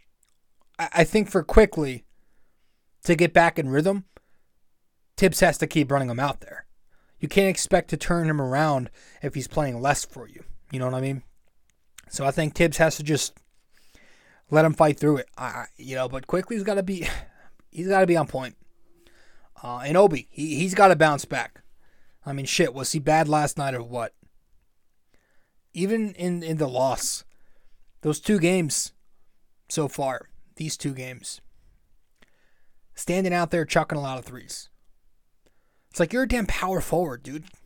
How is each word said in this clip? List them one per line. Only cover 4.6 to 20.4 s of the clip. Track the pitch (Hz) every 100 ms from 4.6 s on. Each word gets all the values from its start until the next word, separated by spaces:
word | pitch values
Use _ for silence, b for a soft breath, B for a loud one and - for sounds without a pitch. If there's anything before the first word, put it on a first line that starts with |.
| _ _ _ _ _ -
Tibbs | 190 -
has | 180 -
to | 156
keep | 160 135
running | 139 127
him | 120
out | 143 -
there. | - - - - _ _ _ -
You | 151
can't | 196 190
expect | - - 180 -
to | 156
turn | - 170 160
him | 151
around | 131 135 156 135 123 b b b
if | 143
he's | 139 -
playing | 160 143 120
less | 135 139 -
for | 135 113
you. | - - - -
You | 131
know | 127
what |
I | 131
mean? | 131 135 - _ _ _ _ _ _ - -
So | -
I | 139
think | 165 151
Tibbs | - 170 -
has | 160 -
to |
just | 147 143 - - _ _ _ b b b b b b b -
let | 151
him | 160
fight | - 156 147
through | 147 139
it. | - -
I, |
I, | 127 120 - -
you | 127 131
know, | 127
but | 131 -
Quickley's | 180 185 226
gotta | 196 202
be, | 190 180 - B B B
<sighs> | B B _
he's | 156 185
gotta | 190 180
be | 165
on | 143
point. | 131 127 - - _ - b b b b b b -
Uh, | 123 123
and | 135 170
Obi, | 202 139 -
he, | -